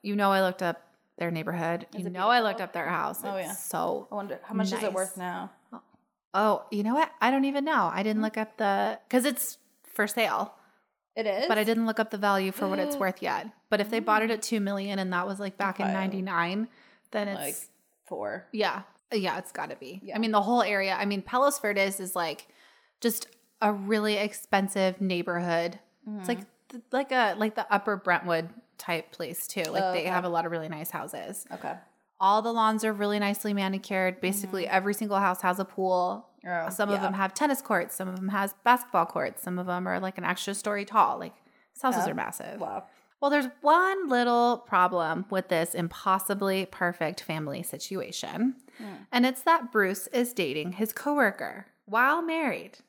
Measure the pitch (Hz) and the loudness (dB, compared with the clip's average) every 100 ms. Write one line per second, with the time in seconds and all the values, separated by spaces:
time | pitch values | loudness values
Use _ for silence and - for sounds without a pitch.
0 | 202 202 202 196 190 180 180 165 _ _ | -2 2 4 4 2 2 -4 -4 _ _
1 | _ - 170 165 156 175 165 175 - 208 | _ -6 -4 -4 -4 -2 -2 -4 -6 -8
2 | 180 180 202 247 220 190 180 175 156 170 | -8 0 4 4 2 -2 -6 -4 -2 -2
3 | 143 175 202 196 170 190 - 165 170 - | -2 -4 -6 -6 -6 -8 -6 -4 -2 -4
4 | - 208 202 - - 196 190 226 214 185 | -6 -8 -8 -10 -6 -2 0 0 -2 -2
5 | 190 190 180 180 190 _ _ 240 _ _ | -4 -6 -8 -8 -10 _ _ -20 _ _
6 | _ _ _ 190 214 202 - 208 214 269 | _ _ _ 2 2 2 -2 -2 0 2
7 | 320 - 233 269 277 277 285 285 175 180 | 0 2 2 4 2 0 0 2 2 0
8 | 214 214 220 220 220 - 202 196 202 220 | 0 0 0 -2 -6 0 0 2 0 -4
9 | _ 254 262 247 - - _ _ - - | _ 2 2 -2 -6 -8 _ _ -12 -2
10 | 208 240 214 107 208 - _ _ _ _ | -2 0 0 0 -4 -8 _ _ _ _
11 | _ - 214 190 311 214 214 226 226 220 | _ -4 -2 0 2 2 2 2 2 0
12 | 220 208 208 196 190 185 196 196 185 285 | -2 0 2 2 0 -2 -2 0 -2 0
13 | 190 185 185 - 220 _ _ 208 208 226 | -2 -2 -4 -4 -6 _ _ 0 0 -2
14 | 220 214 220 220 - 226 196 202 196 196 | 2 2 2 -2 0 0 0 -2 -4 -4
15 | 185 180 190 190 202 - 196 185 196 190 | -2 -2 -2 -6 -8 -4 -4 0 -2 0
16 | 190 196 190 170 170 196 233 _ - _ | 0 -2 -2 0 0 0 -4 _ -20 _
17 | _ 214 202 196 147 - - _ _ _ | _ -4 -4 -4 -6 -8 -12 _ _ _
18 | - 185 208 135 - 214 190 165 - _ | -12 -8 -6 -8 -8 0 0 0 -10 _
19 | _ 220 185 139 - - - - 131 185 | _ -2 0 -2 -6 -10 -10 -10 -14 -14
20 | 196 214 226 214 202 247 202 202 196 185 | -8 -2 2 2 4 4 4 2 2 0
21 | 202 202 185 247 285 277 208 196 196 190 | 0 -2 0 4 4 4 0 2 0 0
22 | 180 180 165 - - _ - _ _ _ | -4 -2 -2 -6 -14 _ -20 _ _ _
23 | 233 226 - _ _ _ 214 202 196 220 | -2 -2 -8 _ _ _ 0 0 0 0
24 | 214 208 208 - - 196 190 202 190 185 | 2 0 -2 -6 0 2 2 2 2 2
25 | 190 175 175 175 175 170 175 190 _ _ | 0 0 -2 -2 0 0 0 -6 _ _
26 | 214 208 185 220 202 _ _ 247 _ 254 | -14 -8 -4 -4 -6 _ _ -18 _ -2
27 | 269 254 220 196 214 214 - 202 214 196 | 0 2 2 2 0 -2 0 0 0 -2
28 | 185 175 180 165 165 - _ - - 165 | 2 2 2 0 0 -12 _ -14 -4 -4
29 | - - 160 165 - - 160 190 190 180 | -4 -10 -8 -8 -8 -4 -2 0 0 0
30 | 165 180 180 170 170 170 160 156 165 175 | 0 0 0 0 0 -4 -6 -8 -8 -8
31 | 175 - - 202 - 180 - 180 - _ | -8 -10 -10 -12 -12 -10 -8 -10 -14 _
32 | _ _ 190 214 226 233 220 220 220 202 | _ _ 4 4 2 2 4 4 0 0
33 | 208 208 202 208 214 202 190 190 - 190 | 0 2 2 0 0 0 0 -2 -2 0
34 | 185 185 180 196 202 190 170 190 196 202 | 0 0 -2 -2 -2 -4 2 2 2 -2
35 | 214 196 196 185 185 185 190 - 185 180 | 0 2 2 2 0 0 -4 -2 2 2
36 | 180 202 - _ - 170 165 185 202 196 | 2 -2 -10 _ -6 -4 -4 -2 0 2
37 | 190 190 196 - 294 269 - 190 - - | 0 0 -2 2 2 2 0 0 0 -6
38 | 190 185 190 196 196 - - 180 - 185 | -8 -4 -2 0 -2 0 4 4 4 2
39 | - 175 147 - - 180 180 180 185 180 | 2 0 -2 -4 -6 -4 -4 -4 -2 -2
40 | 190 190 175 185 - 202 214 202 202 214 | -4 -4 -4 -2 -4 -4 -4 -4 2 4
41 | 143 - - - _ _ _ - 262 214 | 4 2 -8 -14 _ _ _ -2 0 2
42 | 185 - - - - 214 180 - - _ | 0 -2 -4 -6 -10 -8 -8 -8 -10 _
43 | _ _ 285 294 254 - 294 330 370 392 | _ _ 2 4 2 0 4 6 6 2
44 | 330 247 240 240 240 233 - 180 180 185 | 2 2 4 6 4 2 0 4 4 4
45 | 160 165 196 190 185 170 170 - 170 - | 0 -2 0 -2 0 0 0 -2 -4 -2
46 | 196 190 - 202 196 190 180 - 175 170 | 0 0 0 0 0 0 -2 -2 -2 0
47 | 156 175 - 156 151 139 185 - - 190 | -4 -4 -6 -6 -4 -6 -8 -10 -8 -6
48 | - - - - 247 254 - - 214 190 | -6 -8 -8 0 0 0 -18 -14 -14 -14
49 | - 247 254 262 - 330 240 220 190 196 | -2 2 2 2 4 4 4 2 2 -2
50 | - 240 240 220 156 151 160 185 214 - | -2 0 0 0 -2 -2 -4 -2 -4 -2
51 | 285 294 220 190 80 - - _ - 214 | -2 2 2 2 -10 -10 -18 _ -4 2
52 | 262 320 330 320 285 165 196 - | 4 2 0 -2 -2 -4 -8 -20